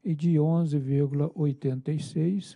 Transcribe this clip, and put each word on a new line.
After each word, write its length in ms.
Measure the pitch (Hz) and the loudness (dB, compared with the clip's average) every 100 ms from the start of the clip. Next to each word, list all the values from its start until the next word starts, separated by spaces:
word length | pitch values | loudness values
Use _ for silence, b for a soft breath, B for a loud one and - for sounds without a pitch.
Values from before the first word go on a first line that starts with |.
e 100 | 208 | -2
de 260 | 151 170 156 | 0 2 4
onze 380 | 156 165 165 147 | 4 2 2 0
vírgula 540 | 131 139 143 143 147 | 0 0 0 0 -2
oitenta 580 | - 147 135 139 131 143 | 0 -2 0 -4 -4 -4
e 80 | 156 | -6
seis, 560 | - - 165 196 - | -4 -2 -2 -2 -6